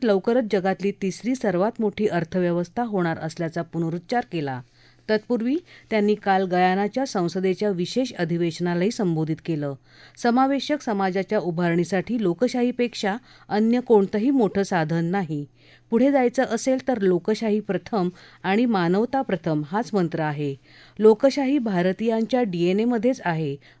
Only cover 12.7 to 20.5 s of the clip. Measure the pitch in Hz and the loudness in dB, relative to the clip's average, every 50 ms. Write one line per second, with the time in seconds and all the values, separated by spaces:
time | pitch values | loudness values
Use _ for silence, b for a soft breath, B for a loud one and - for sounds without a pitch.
12.7 | 247 - 247 233 - - - 196 196 254 B B B B B B 165 208 220 226 | 0 -2 -2 -4 -2 -4 -4 -4 -4 -4 B B B B B B 0 2 2 4
13.7 | 233 247 247 - 233 208 196 190 - 208 214 269 277 269 220 185 - 202 196 - | 2 2 4 4 6 6 6 4 0 0 0 2 2 4 2 2 2 0 -2 0
14.7 | 202 175 160 156 165 165 170 170 185 202 185 147 160 147 147 - b b b b | 0 0 0 0 0 0 0 0 -2 -2 -2 -4 -6 -6 -8 -10 b b b b
15.7 | b b b _ 233 233 247 285 277 269 247 247 - - 254 - 220 226 - 262 | b b b _ 2 4 4 4 4 4 4 4 2 0 0 0 -2 -2 0 0
16.7 | 262 262 262 - 254 226 196 190 180 175 175 - 214 214 233 220 208 214 208 - | 0 0 0 -2 -2 0 2 2 2 2 0 -2 -2 -2 0 0 0 -2 -2 -2
17.7 | 190 180 - - - 202 175 180 175 B B B B B B 180 196 220 247 240 | -4 -4 -4 -4 -2 -2 -2 -2 -4 B B B B B B -2 0 2 2 2
18.7 | 226 190 175 165 180 202 226 240 - 269 262 - 196 170 - 175 156 151 151 143 | 2 2 2 2 2 2 0 0 -2 -4 -2 -2 -4 -4 -2 -2 -2 -2 -2 -2
19.7 | 180 214 247 - 220 202 175 156 160 156 156 151 147 147 147 143 | -4 -4 -4 -2 0 0 0 0 -2 -4 -4 -4 -4 -4 -4 -6